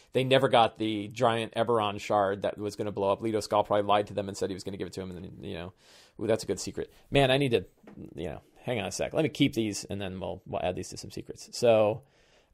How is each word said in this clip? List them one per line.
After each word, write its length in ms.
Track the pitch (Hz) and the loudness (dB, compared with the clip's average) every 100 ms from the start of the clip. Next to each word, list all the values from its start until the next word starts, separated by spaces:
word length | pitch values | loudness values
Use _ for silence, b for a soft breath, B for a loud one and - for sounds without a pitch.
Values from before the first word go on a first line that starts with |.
| b | b
They 100 | 123 | 0
never 260 | 131 131 127 | 4 4 6
got 300 | 117 110 - | 6 4 2
the 300 | 110 107 107 | -2 -2 -6
giant 460 | 113 120 113 110 | 0 2 2 -2
Eberron 440 | 113 113 117 104 101 | 0 2 2 0 -2
shard 440 | - 104 98 101 | 0 2 2 0
that 140 | 98 - | -2 -4
was 200 | 104 101 | -6 -4
gonna 160 | 104 | -4
blow 180 | 101 98 | 0 2
up. 100 | 98 | 2
Leto 200 | 113 107 | 0 -2
Skal 240 | - 107 | 2 2
probably 240 | - 104 101 | 4 2 4
lied 180 | 104 101 | 2 2
to 60 | |
them 140 | 101 98 | -4 -6
and 80 | 98 | -4
said 120 | 98 | -4
he 60 | |
was 80 | 92 | -4
gonna 140 | 95 95 | -8 -8
give 100 | 92 | -8
it 60 | |
to 80 | - | -8
him, 100 | 95 | -10
and 140 | 87 | -10
then, 80 | 92 - | -14 -12
you 140 | 98 | -10
know, 180 | 87 87 b b b b - | -10 -10 b b b b -6
ooh, 80 | 107 | -2
that's 160 | 107 | 0
a 20 | - | -2
good 140 | 98 | -6
secret. 320 | - - - b b | -6 -8 -10 b b
Man, 220 | 139 131 | 2 4
I 60 | 135 | 2
need 120 | 139 | 2
to, 140 | 110 - _ - - - | 0 -2 _ -20 -18 -14
you 140 | - 82 | -10 -8
know, 140 | 64 - _ | -10 -16 _
hang 160 | - 120 | -6 -4
on 60 | |
a 80 | 95 | -4
sec. 220 | - 76 | -4 -2
Let 80 | - | 0
me 80 | 151 | 0
keep 240 | - 139 | 2 2
these, 300 | 117 110 101 | 2 -2 -4
and 160 | - 98 | -8 -8
then 200 | 95 92 | -8 -8
we'll, 220 | 90 92 - | -8 -8 -8
we'll 160 | - | -4
add 140 | 87 95 | -2 -4
these 140 | 92 | -8
to 80 | - | -12
some 120 | 101 | -12
secrets. 380 | - - - - | -12 -12 -14 -14
So 500 | - 120 110 107 117 - _ _ _ _ | 2 6 6 4 0 -8 _ _ _ _